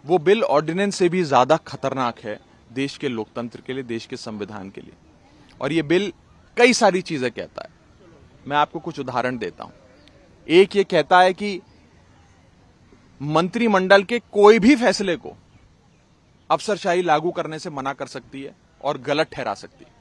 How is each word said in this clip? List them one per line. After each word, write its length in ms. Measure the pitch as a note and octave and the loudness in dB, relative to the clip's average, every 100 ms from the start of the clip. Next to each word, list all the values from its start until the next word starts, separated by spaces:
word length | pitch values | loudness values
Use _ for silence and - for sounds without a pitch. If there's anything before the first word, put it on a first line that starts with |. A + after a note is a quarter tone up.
| C3+ | 0
वो 120 | F3+ | 0
बिल 260 | D#3 A3 | 2 2
ऑर्डिनेंस 520 | C3+ C#3 D#3 F3 G3+ - | 2 0 0 -4 -4 0
से 140 | F3+ | 0
भी 140 | F#3 | 0
ज्यादा 340 | D#3 C3 B2+ D#3+ | 2 2 4 0
खतरनाक 600 | - - C3+ C3+ A#2+ - | -2 -8 -6 -4 -6 -6
है 200 | A2 G#2 _ _ _ | -12 -14 _ _ _
देश 240 | A#2 C#3 - | -8 -8 -6
के 120 | C#3+ | -8
लोकतंत्र 520 | A2+ G#2+ B2 A#2+ - | -8 -8 -10 -12 -14
के 120 | - | -12
लिए, 100 | C3 | -10
देश 220 | B2 A2+ - | -8 -10 -10
के 120 | B2 | -14
संविधान 520 | A#2+ G#2+ G2+ G#2+ G2 | -12 -10 -12 -12 -16
के 120 | - | -16
लिए। 120 | - - _ _ _ _ _ - | -20 -20 _ _ _ _ _ -10
और 100 | C#3+ | -4
ये 100 | D#3+ | -4
बिल 320 | D3 F3 G3 - _ _ _ - | 0 0 -2 -10 _ _ _ 4
कई 160 | B3 | 4
सारी 280 | A#3 G#3 F#3 | 6 2 2
चीजें 300 | - D3+ B2 | -6 -6 -6
कहता 320 | G2+ E2+ - | -6 -14 -14
है, 60 | - _ _ _ - - _ _ C3 | -18 _ _ _ -20 -20 _ _ -4
मैं 100 | D3 | -2
आपको 220 | D3+ E3 | -2 -6
कुछ 200 | E3+ D3 | -12 -10
उदाहरण 380 | B2+ B2 B2 B2+ | -6 -4 -4 -6
देता 260 | F#2 - | -10 -10
हूं। 80 | - - _ _ _ _ _ _ - | -18 -18 _ _ _ _ _ _ 2
एक 260 | E3 G3 G3+ | 4 4 2
ये 80 | |
कहता 360 | F#3+ E3+ C#3+ F3+ | 0 0 4 6
है 140 | F#3 | 6
कि 280 | F3+ G#3 F#3+ _ _ _ _ _ _ _ _ _ _ _ _ _ _ _ _ | 2 -6 -8 _ _ _ _ _ _ _ _ _ _ _ _ _ _ _ _
मंत्रिमंडल 840 | C#3+ D#3 F3+ A#3 A#3 F#3+ F#3 G3 | -2 0 0 0 2 2 6 4
के 160 | F#3+ A#3+ | 4 -6
कोई 400 | _ G#3 G#3 A3+ | _ 6 6 8
भी 160 | G#3 C#4 | 6 4
फैसले 400 | A3+ - G3 D#3 | 2 0 -4 -6
को 180 | - - _ _ _ _ _ _ _ _ _ _ _ | -8 -18 _ _ _ _ _ _ _ _ _ _ _
अफसरशाही 500 | - - F#3+ G3 F3 | -4 -2 -4 -2 -2
लागू 300 | F3 D3+ E3+ | 2 0 0
करने 280 | E3+ D#3+ D#3 | -6 -8 -10
से 100 | F3+ | -12
मना 240 | C#3+ C3+ | -8 -8
कर 140 | C#3 C#3 | -8 -12
सकती 340 | C3+ A#2 C3+ | -12 -16 -16
है 140 | C#3 _ _ _ | -18 _ _ _
और 140 | C#3 C#3+ | -6 -6
गलत 320 | B2+ D3 D#3+ | -4 -2 -4
ठहरा 220 | - A2+ | -6 -8
सकती 320 | G2+ - _ - | -8 -12 _ -20
है। 60 | _ | _